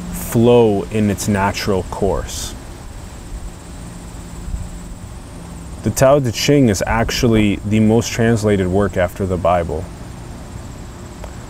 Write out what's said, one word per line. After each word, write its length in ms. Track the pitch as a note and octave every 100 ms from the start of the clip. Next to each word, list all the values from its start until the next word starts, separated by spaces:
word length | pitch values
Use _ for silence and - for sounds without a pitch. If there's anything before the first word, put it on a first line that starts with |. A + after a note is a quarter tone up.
| -
flow 680 | - - A#2+ A#2 A#2+ A2+ G2+
in 240 | - A2 G#2+
its 180 | F#2+ -
natural 580 | G2+ G2 - - F#2+
course. 720 | - - G2 D2+ - - - - - - - - - - - - - - - - - - - - - - - - - - - - - - - - - - - -
The 80 | G#2+
Tao 300 | - C3 D3
Te 100 | B2+
Ching 380 | - - C#3+ B2
is 140 | G2 -
actually 680 | A2+ A#2 - B2 A2 G#2 G2+
the 240 | G#2 A2
most 320 | G#2+ A#2 A2+
translated 560 | - A#2 A2+ G#2+ G2+ F2+
work 300 | F#2+ G2+ F#2
after 260 | F2 -
the 140 | F#2+ F2+
Bible. 440 | E2 F2+ E2 D#2+ F2 - - - - - - - - - - - - - - - -